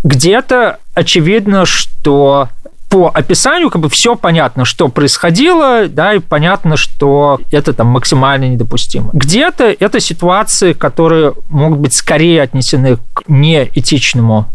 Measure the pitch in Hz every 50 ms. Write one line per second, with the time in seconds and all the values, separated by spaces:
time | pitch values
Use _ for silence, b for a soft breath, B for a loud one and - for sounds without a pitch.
0 | - 151 131 127 131 175 202 247 262 - 262 247 233 185 - - - - - 175
1 | 170 - - 180 151 165 208 226 202 202 196 196 180 - - - - - - -
2 | - 151 143 143 143 139 139 139 135 120 - - - - - - - - 202 190
3 | 180 208 - - - - 180 - - 262 311 359 339 240 - 175 156 147 - -
4 | - 233 240 - - 180 165 165 143 127 - 131 127 - - - 175 131 - -
5 | 143 139 - - - 175 165 196 285 349 359 330 302 269 247 233 208 160 139 143
6 | 165 202 214 196 - - 160 147 151 175 196 202 - 165 156 - - - - -
7 | 143 143 139 143 147 143 139 131 - - - 147 - 165 135 - 117 120 123 131
8 | - - 156 131 131 135 139 135 135 127 123 117 117 113 - - - - - 196
9 | - - - 151 131 143 175 233 302 359 359 - 262 220 - - 185 214 - 233
10 | - - 170 - 170 175 180 202 214 - - - - 180 151 - 170 139 - -
11 | 165 165 165 160 156 139 127 - - - 151 143 147 156 160 143 147 131 - -
12 | - - 156 151 160 170 165 160 139 123 - 135 123 - - 135 131 131 123 113
13 | - - - - - - 151 135 143 160 165 151 127 - - - - - 160 131
14 | - - - 123 117 113 110 107 101 -